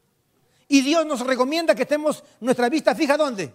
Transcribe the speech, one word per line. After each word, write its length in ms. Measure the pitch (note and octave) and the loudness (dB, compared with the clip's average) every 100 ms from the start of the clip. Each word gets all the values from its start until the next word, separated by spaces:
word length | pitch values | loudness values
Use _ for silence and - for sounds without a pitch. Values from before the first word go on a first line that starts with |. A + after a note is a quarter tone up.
| _ _ _ _ _ _ - | _ _ _ _ _ _ 2
Y 120 | C#4 | 2
Dios 240 | C4 E4 | 4 2
nos 160 | D#4 B3+ | 0 -2
recomienda 540 | B3+ B3 B3+ E4 D#4+ | -2 -2 -2 0 0
que 80 | B3+ | 0
estemos 420 | B3 D4 D4+ - - - | 0 -2 -2 -4 -10 -8
nuestra 300 | A#3+ B3 A#3+ | -4 0 0
vista 240 | D#4 D4+ | 0 0
fija, 240 | G#3+ C#4+ D4 | 0 0 0
¿dónde? 340 | D4 G3+ C3+ | -2 -4 -10